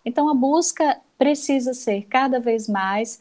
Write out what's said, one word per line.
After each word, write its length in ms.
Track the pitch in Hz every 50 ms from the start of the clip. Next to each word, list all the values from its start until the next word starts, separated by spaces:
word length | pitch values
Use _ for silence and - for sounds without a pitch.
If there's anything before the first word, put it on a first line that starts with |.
| -
Então, 240 | 233 240 311 294 302
a 60 | 294
busca 640 | 254 254 269 294 339 339 - - - 320 294 - - _ _ _ -
precisa 560 | 269 285 294 285 - - 277 269 240 262 247
ser 280 | 233 - 233 202 196
cada 360 | 208 - - 254 269 269 254 254
vez 300 | 233 240 226 226 214 220
mais 500 | 202 190 190 190 196 214 226 220 - -